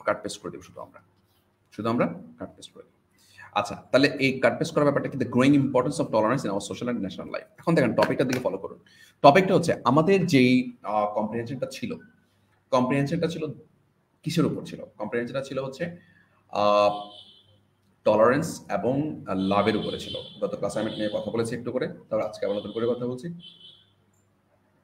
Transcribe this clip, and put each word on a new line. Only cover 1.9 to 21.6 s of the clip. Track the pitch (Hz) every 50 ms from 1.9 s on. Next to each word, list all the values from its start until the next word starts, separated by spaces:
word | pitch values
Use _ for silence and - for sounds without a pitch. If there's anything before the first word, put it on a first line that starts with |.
| - 127 175 170 - - - - - -
cut | - - -
paste | - - -
করে | _ - -
দেব। | _ _ _ _ _ _ _ _ _ _ - - - -
আচ্ছা, | 104 104 - 98 - - _
তাহলে | - 131 139
এই | 135 - - 135 135 - -
কাট | - 120 117
paste | - 156 - -
করার | 151 147
ব্যাপারটা | 143 139 139 131 -
কি? | -
The | 131 120
growing | 117 - 120 131 143 147
importance | 143 135 147 127 123 127 147
of | 147
tolerance | - 139 120 110 110 - 110 127
in | 139 -
our | 107 98
social | 101 - - 98 - 120
and | 120 120
national | 107 95 92 85 87 73
life। | 78 - - - - _
এখন | - - - 170
দেখেন | 165 - - -
টপিকটার | 110 104 - 131 - 139
দিকে | 127 127 -
ফলো | - 90 95
করুন। | 95 - - - - _ _ _ - - - _ _
টপিকটা | - 143 - 190 190 190 190
হচ্ছে | 151 - - - - -
আমাদের | 120 131 156 160 190 196 190 170
যেই, | - - 135 127 127 127 127 123 - - - -
আহ, | 95 107 107 104 104 -
কম্প্রিহেনশনটা | 107 110 107 113 117 117 117 139 123 - -
ছিল, | - - - 101 80 - - - _ _ _ _ _ _ _ _ _ _ _ _
কম্প্রিহেনশনটা | 135 127 123 120 143 139 139 139 170 143 165
ছিল | 165 - - 160 147 120 - - _ _ _ _ _ _ _ _ _ _ _ -
কিসের | 156 - 170 139
উপর | 110 - - -
ছিল? | - - - - - -
কম্প্রিহেনশনটা | - 107 104 120 117 120 123 135 139
ছিল | 131 - 139 135
হচ্ছে, | 135 131 - - 175 170 - - - _ _ _ _ _ _ _ _ _
আহ, | - 101 104 104 104 104 104 101 - - - - - - - - - - _ _ _ _ _ _ _ _ _ _ _ _ -
tolerance | - 107 104 110 120 131 151 165 - - - - -
এবং, | 101 101 104 120 135 143 151 151 - - -
আহ, | 95 95
লাভের | 95 95 95 98 101 101 107 107
উপরে | 95 - - - -
ছিল। | - - - - - - - -
গত | 104 92 -
ক্লাসে | - 98 101 - 110
আমি | 110
এটা | 110 -
নিয়ে | 110 107 104 104
কথা | 92 92 104
বলেছি | 104 - - - 123
একটু | 117